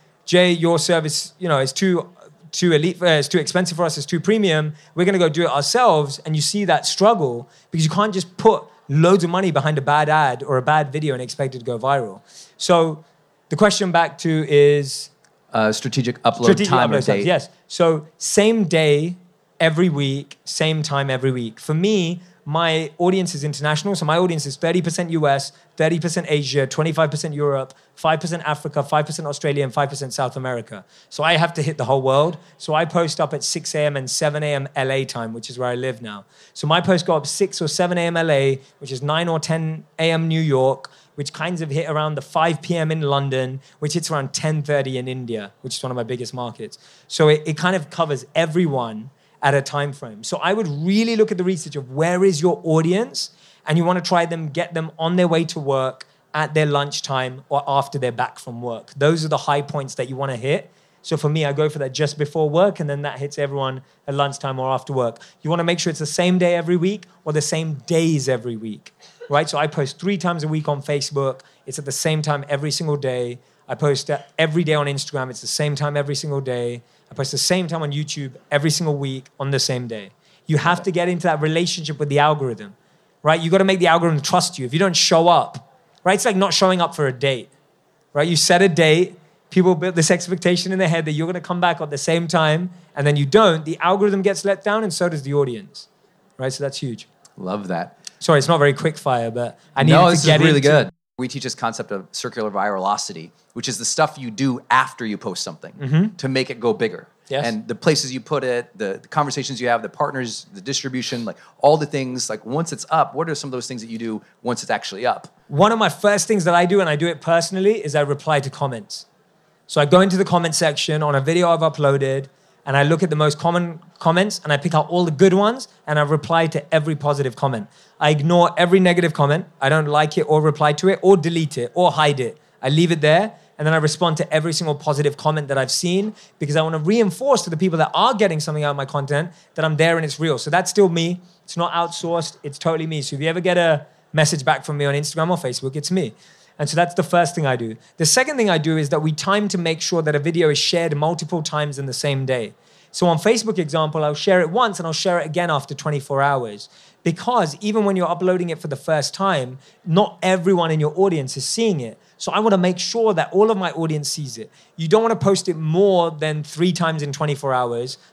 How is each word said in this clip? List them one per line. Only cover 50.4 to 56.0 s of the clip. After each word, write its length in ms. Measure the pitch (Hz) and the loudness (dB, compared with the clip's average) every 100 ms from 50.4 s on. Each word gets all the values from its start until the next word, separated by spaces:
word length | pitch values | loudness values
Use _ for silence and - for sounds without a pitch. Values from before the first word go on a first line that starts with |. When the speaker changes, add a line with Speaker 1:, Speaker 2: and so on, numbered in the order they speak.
| 165 | -2
Speaker 1:
would 140 | 214 180 | -2 -2
really 480 | 143 170 202 226 | -2 0 2 2
look 160 | 226 214 | 2 0
at 80 | 185 | 0
the 60 | |
research 320 | 180 185 156 143 | -2 -2 -6 -12
of 80 | 127 | -8
where 320 | 135 165 180 | -2 0 4
is 180 | 196 151 | 2 4
your 180 | 175 165 | 0 0
audience, 640 | 165 160 160 185 247 - - _ _ _ | 2 2 4 0 -2 -6 -10 _ _ _
and 140 | - 160 | -2 2
you 60 | |
wanna 160 | 170 180 | 2 0
try 260 | 156 175 165 | 0 0 0
them, 220 | 165 156 | -4 -6
get 260 | 151 175 | -6 -4
them 160 | 165 160 - | -6 -8 -4
on 160 | 165 | 0
their 140 | 180 180 | 2 4
way 160 | 165 | 2
to 160 | 165 160 | 0 -4
work, 460 | 139 135 131 - | -2 0 -2 -6